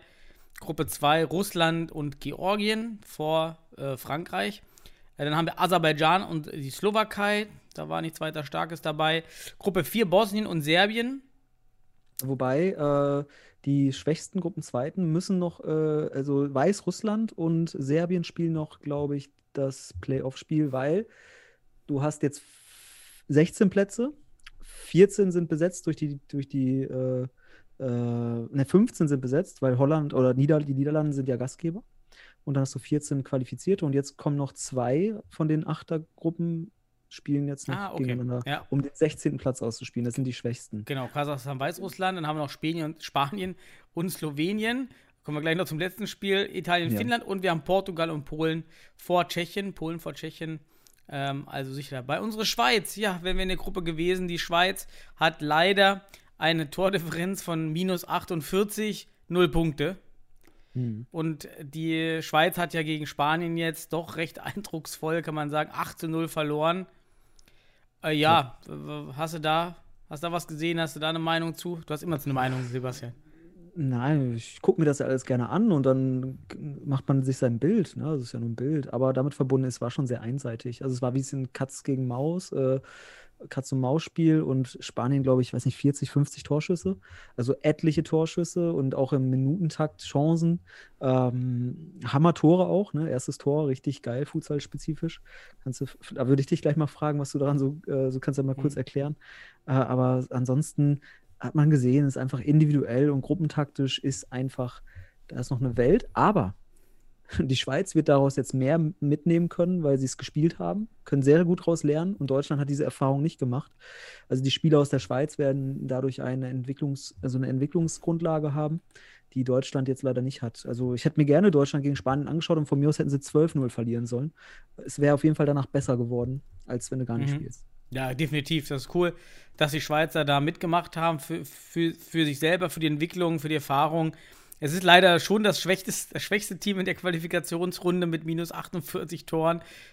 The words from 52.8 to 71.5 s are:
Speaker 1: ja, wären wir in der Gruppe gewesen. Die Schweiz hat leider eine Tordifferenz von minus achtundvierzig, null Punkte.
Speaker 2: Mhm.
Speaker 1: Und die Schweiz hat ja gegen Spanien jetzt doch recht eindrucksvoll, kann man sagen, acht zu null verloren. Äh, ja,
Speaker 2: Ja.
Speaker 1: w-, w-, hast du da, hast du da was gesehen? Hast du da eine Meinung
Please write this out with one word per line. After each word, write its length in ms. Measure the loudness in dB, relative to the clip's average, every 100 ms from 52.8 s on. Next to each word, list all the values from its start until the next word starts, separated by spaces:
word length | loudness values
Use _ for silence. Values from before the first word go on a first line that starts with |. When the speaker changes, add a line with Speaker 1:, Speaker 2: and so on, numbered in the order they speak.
| -2 -4
Speaker 1:
ja, 240 | -4 -2
wären 140 | -2 -2
wir 80 |
in 40 | 0
der 100 | -2
Gruppe 260 | -4 -4
gewesen. 420 | -4 -2 0 0 -2
Die 120 | -6
Schweiz 500 | 0 2 2 0 -12 -18 -20
hat 260 | 0 0 2
leider 640 | 2 4 6 6 6 4 -6 -20 _ -2
eine 340 | 0 2 -2
Tordifferenz 720 | 0 2 2 -2 -4 -2 -4
von 300 | -4 -2 -2
minus 360 | 0 0 -2 -2
achtundvierzig, 1000 | -4 -2 -6 0 0 0 -2 -4 -6 -12 _ -2
null 200 | 2 4
Punkte. 500 | 4 2 0 -4 -4 -14 -20 -20 -20 -20 -20 -10
Speaker 2:
Mhm. 340 | -6 -4 -6 -8
Speaker 1:
Und 360 | -4 -4 -4 -12 -16
die 560 | -12 -6 -2 0 0 -4
Schweiz 360 | 0 4 4 2
hat 160 | -2
ja 80 | -2
gegen 240 | -2 -4 -4
Spanien 500 | 0 2 2 0 -2
jetzt 360 | -2 -4 -6
doch 240 | -6 -4 -6
recht 240 | -6 -8
eindrucksvoll, 840 | -10 -10 -8 -10 -10 -8 -2 -2
kann 140 | -2 -4
man 120 | -2
sagen, 220 | -2 -2
acht 280 | -6 -8 -6
zu 80 | -4
null 180 | -2 -2
verloren. 600 | -2 -2 0 0 0 -6 _ _ _ _ -20 _ _ _ _ _ _
Äh, 160 | -2 2
ja, 400 | 6 6 4 -8 -14
Speaker 2:
Ja. 80 |
Speaker 1:
w-, 340 | -12 -10 -10 -10
w-, 20 |
hast 200 | -8 -8
du 60 | -4
da, 360 | 0 0 -2 -8 -20 -20 -16
hast 120 | -8
du 40 | -4
da 60 |
was 140 | -4 -6
gesehen? 340 | -6 -2 -2
Hast 160 | -4 -4
du 40 |
da 80 | -4
eine 100 | -2
Meinung 360 | 0 0 -2